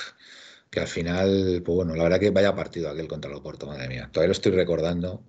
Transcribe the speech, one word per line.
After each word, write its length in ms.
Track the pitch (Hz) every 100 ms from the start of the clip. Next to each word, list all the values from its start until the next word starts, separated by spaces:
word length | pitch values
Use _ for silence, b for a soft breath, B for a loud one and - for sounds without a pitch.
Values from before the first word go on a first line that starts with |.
| B B B B B B _
que 120 | 90
al 60 | 85
final, 760 | 92 82 90 98 98 92 90
pues 120 | 87 87
bueno, 180 | 87 80
la 80 |
verdad 160 | 85 92
que 100 | 101
vaya 240 | 95 101
partido 360 | 98 - 87 78
aquel 180 | 76 78
contra 240 | 78 73
el 60 | 71
Oporto, 300 | 78 - 73
madre 200 | 69 64
mía. 220 | 64 62
Todavía 160 | 80 87
lo 60 |
estoy 180 | 95 110
recordando. 720 | 92 87 80 82 87 90 87